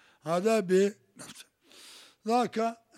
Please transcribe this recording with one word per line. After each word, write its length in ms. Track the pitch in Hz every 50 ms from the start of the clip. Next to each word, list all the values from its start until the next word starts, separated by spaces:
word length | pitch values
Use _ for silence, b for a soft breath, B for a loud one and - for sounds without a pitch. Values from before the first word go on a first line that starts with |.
| b b b b _
هذا 360 | 156 170 180 190 220 226 220
بنفسه. 840 | 190 175 185 185 202 202 - - _ _ _ - - - - - - _ _ _ B B B B B B B B B B B B _
ذاك 500 | 214 233 247 240 226 - 220 226 233 233 - _ _ _